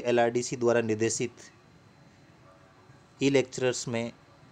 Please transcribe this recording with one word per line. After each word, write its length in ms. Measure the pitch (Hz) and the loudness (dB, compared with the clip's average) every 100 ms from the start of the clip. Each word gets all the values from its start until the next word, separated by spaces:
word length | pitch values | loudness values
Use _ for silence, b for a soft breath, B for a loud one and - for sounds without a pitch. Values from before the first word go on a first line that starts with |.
| 123 | 0
एलआरडीसी 500 | 120 117 120 120 127 | 2 2 0 -4 -2
द्वारा 240 | 117 117 | 2 2
निर्देशित 600 | 113 107 113 - 120 - - - _ - - - - - - - - - - - - - - - | 2 0 -2 -2 -6 -10 -20 -20 _ -20 -20 -20 -20 -20 -20 -20 -20 -20 -20 -20 -20 -20 -18 -2
ई 100 | 135 | 2
लेक्चरर्स 560 | 135 127 - 127 120 - | 4 2 -2 -2 -2 -4
में 240 | 117 117 - - - - | -6 -6 -10 -20 -20 -20